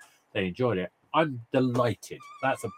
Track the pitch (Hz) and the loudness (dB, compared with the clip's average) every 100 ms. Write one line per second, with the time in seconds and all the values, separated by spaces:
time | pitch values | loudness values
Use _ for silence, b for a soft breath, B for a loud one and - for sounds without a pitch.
0 | b b _ 107 92 87 123 92 90 - | b b _ -2 -2 2 2 2 -2 -8
1 | _ 147 160 123 - 135 127 123 120 98 | _ 2 2 -2 0 2 4 4 2 0
2 | - - - - 131 - 101 | -8 -14 -14 -4 -2 -2 -6